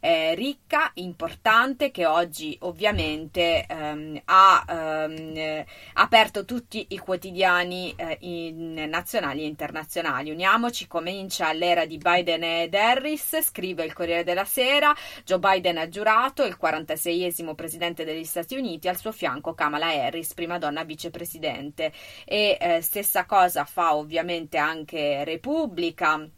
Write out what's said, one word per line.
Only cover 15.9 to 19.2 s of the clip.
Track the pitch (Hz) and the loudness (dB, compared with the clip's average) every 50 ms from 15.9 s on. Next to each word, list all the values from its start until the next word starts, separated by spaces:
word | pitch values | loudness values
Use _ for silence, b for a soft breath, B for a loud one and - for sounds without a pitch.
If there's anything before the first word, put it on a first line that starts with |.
| 170 202 208 220 220 226 247 - - - 277 | -6 0 2 4 4 4 4 2 0 0 -2
il | 208 175 - | -2 0 -2
quarantaseiesimo | - - - - 160 - 156 156 - 175 170 175 180 180 170 - 170 160 156 | 0 0 0 0 -2 -4 -6 -4 -2 -2 -2 0 -2 -2 -4 -6 -8 -8 -8
presidente | - 165 165 160 165 170 175 170 175 160 | -10 -10 -10 -8 -4 -4 -4 -4 -4 -6
degli | 160 156 160 160 | -6 -6 -8 -8
Stati | 160 - 175 170 - 254 | -6 -6 -6 -6 -6 -6
Uniti, | 269 262 226 165 156 - 180 | -6 -6 -6 -6 -4 -4 -4
al | 180 180 | -4 -4
suo | - 220 | -6 -10
fianco | 220 - | -8 -4